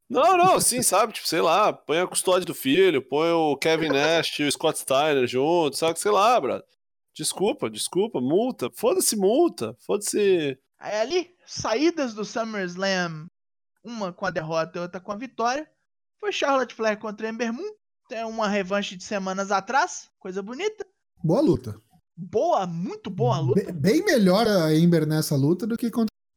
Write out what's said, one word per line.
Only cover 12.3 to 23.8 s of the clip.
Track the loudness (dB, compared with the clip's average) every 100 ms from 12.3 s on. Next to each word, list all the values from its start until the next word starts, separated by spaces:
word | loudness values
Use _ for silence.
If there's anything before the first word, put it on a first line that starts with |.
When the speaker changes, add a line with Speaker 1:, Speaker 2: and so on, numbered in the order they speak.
| -6 -6 -4 -6 -4 -2 0 -2 -6 -14 _ _ _ _ _
Speaker 2:
uma | -16 -8 -8
com | -4
a | -4
derrota | -4 -4 -2 -2 -6
e |
outra | -10 -10
com | -10
a | -10
vitória, | -10 -4 -2 -2 -8 _ _ _ _ _
foi | -6
Charlotte | -2 0 0 0
Flair | -2 -2 -2
contra | -6 -8 -8
Ember | -4 -4
Moon, | -4 -8 -12 _ _ _
tem | -8
uma | -8 -2 0
revanche | 0 0 -2 -4 -10
de |
semanas | -8 -6 -4 -4 0
atrás, | -2 0 0 0 -4 -18 _
coisa | -10 -8
bonita. | -8 -6 -6 -6 -18 _ _ _
Speaker 3:
Boa | 0 2
luta. | 2 2 -2 -14 _ _ _ -18
Speaker 2:
Boa, | -6 -2 0 0 0
muito | -4 -8 -8 -10
boa | -2 0 0
luta. | 2 0
Speaker 3:
Be-, | 0
bem | 0